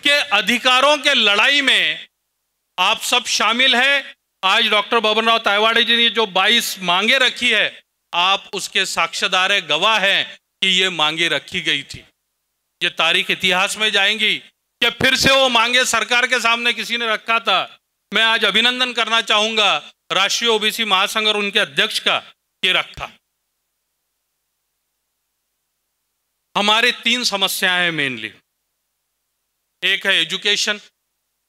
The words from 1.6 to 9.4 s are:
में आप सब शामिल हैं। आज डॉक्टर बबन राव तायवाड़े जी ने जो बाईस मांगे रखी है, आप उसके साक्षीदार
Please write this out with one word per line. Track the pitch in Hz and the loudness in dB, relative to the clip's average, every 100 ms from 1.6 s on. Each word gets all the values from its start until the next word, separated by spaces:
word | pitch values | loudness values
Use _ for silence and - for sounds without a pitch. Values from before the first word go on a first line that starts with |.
में | 269 214 165 160 - _ _ _ _ _ _ - | 2 2 0 -4 -12 _ _ _ _ _ _ -2
आप | 185 226 | -2 -2
सब | - 247 233 | -2 -4 -2
शामिल | - 214 233 262 240 | -2 0 2 2 2
हैं। | 269 285 - - _ _ | 2 0 -4 -16 _ _
आज | 190 214 220 | 0 2 2
डॉक्टर | 208 202 233 | 0 0 0
बबन | 214 214 226 | 0 0 2
राव | 226 | 0
तायवाड़े | 220 202 220 226 | 0 2 2 2
जी | 226 233 | 2 2
ने | 233 | 2
जो | 214 220 | 2 0
बाईस | 180 196 233 220 - | 0 2 2 -2 -6
मांगे | 180 175 214 269 | -2 0 2 2
रखी | 247 - 247 | 0 0 0
है, | 220 160 - _ _ _ | 0 -2 -6 _ _ _
आप | 170 185 196 - | -2 0 0 -4
उसके | 202 - 202 185 | -10 -6 -4 -2
साक्षीदार | - 165 - 208 185 | -2 -2 -2 -2 0